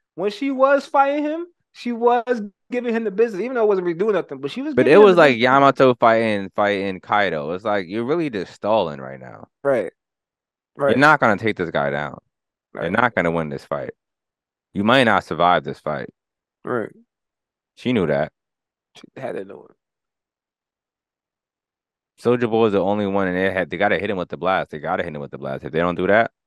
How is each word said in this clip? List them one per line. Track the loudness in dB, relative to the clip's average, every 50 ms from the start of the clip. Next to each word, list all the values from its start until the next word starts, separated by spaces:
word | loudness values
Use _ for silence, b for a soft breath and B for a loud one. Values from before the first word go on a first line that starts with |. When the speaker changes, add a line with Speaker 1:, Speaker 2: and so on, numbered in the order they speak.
| _ _ -10
Speaker 1:
When | -6 -6 -6
she | -4 -4 -6 -6
was | 0 2 2 2 2 0 -2
fighting | 0 2 2 2 2 0 -2 -4
him, | -4 -6 -6 -10 -12 _ _ _ _
she | _ -10 -8 -8
was | -6 0 2 2 2 2 0 -2 -4 -4 -6 -12 _ _ _ -8
giving | -8 -6 -4 -4 -4
him | -4
the | -4 -4
business, | 0 0 0 0 0 -6
even | -6 -4 -2
though | 0 2
it | 2
wasn't | 2 0 0
really | -4 -4 -2
doing | -2 0 0
nothing. | -2 -4 -6 -12 -10
But | -10 -10
she | -8 -8
was | -8 -4 0
Speaker 2:
But | 2 4
Speaker 1:
giving | 6
Speaker 2:
it | 8 8
Speaker 1:
him | 8
Speaker 2:
was | 8 8
Speaker 1:
the | 6
Speaker 2:
like | 6 4
Speaker 1:
business. | 4 4
Speaker 2:
Yamato | 2 4 4 6 6 4 4 6 4 4 4
fighting, | 4 4 4 4 4 2 0 -2 -2 -4 -6 -2
fighting | 0 0 0 0 -2 -4 -6 -8 -8
Kaido. | -6 -2 0 0 0 0 -2 -4 -4 -6
It's | -8 -6 -4
like, | -4 -4 -4 -4 -6
you're | -6 -6 -4
really | -4 -4 -4 -4 -6
just | -6 -8 -8 -8 -12
stalling | -8 -2 0 0 0 0 -2 -6 -10
right | -12 -14 -14 -16
now. | -18 -20 -20 -20 -20 _ _ _ -2
Speaker 1:
Right. | 0 0 0 -2 -6 _ _ _ _ _ _ _ _ _ _ _ _ _ _ _ _ _
Right. | -4 -2 0
Speaker 2:
You're | 2 4
not | 6 4 4 4
gonna | 4 2 2 2
take | -2 -4 -2
this | -2 -6 -4
guy | -2 -2 -2 -2
down. | -2 -4 -6 -8 -10 -14 _ _ _ _ _ _ _ _ _ _ -12
You're | -8 -6
Speaker 1:
Right. | -2
Speaker 2:
not | 0 0 0 0 0
gonna | 0 -2 0
win | 0 -2 -4 -4
this | -8 -12 -8
fight. | -8 -8 -8 -8 -12 -14 _ _ _ _ _ _ _ _ _ _ _ _ _ _ _ -6
You | -4 0
might | 2 4 4 4
not | 4 4 2 0
survive | -2 -2 2 2 4 4 2 0
this | -4 -12 -8
fight. | -8 -8 -6 -6 -8 -12 _ _ _ _ _ _ _ _ _ _
Speaker 1:
Right. | -10 -6 -6 -6 -6 -8 -12 _ _ _ _ _ _ _ _ _ _ _ _ _ _ _ _
Speaker 2:
She | -8 -4 -2 0
knew | 0 0
that. | 0 0 -2 -2 -4 _ _ _ _ _ _ _ _ _ _ _ _ _
Speaker 1:
She | -20 -20 _ _
had | -14 -12 -10
to | -10 -10 -12
know | -14 -18 -20 -20 _
it. | _ _ _ _ _ _ _ _ _ _ _ _ _ _ _ _ _ _ _ _ _ _ _ _ _ _ _ _ _ _ _ _ _ _ _ _ _ _ _ _ _ _ _ _ _ _ _ _ _ _
Speaker 2:
Soulja | 0 0 0 2 0 0
Boy | 2 2 2
is | 2 2
the | 0
only | 0 0 0 -2 -2
one, | -2 -2 -2 -2 -2
and | -2
they | -2 -2 -2
had, | -2 -2 -4 -4
they | -4 -2
gotta | 0 0 0 0
hit | -2 -4
him | -6 -6
with | -6 -8
the | -10
blast. | -6 -4 -2 -2 -2 -4 -6
They | -10 -12
gotta | -8 -6 -6 -6
hit | -6 -8 -10
him | -12
with | -12 -14
the | -14 -12
blast. | -10 -10 -10 -10 -12
If | -6
they | -4 -2
don't | -2 -2 -2
do | -2 0
that, | 2 4 4 2 0 _ _ _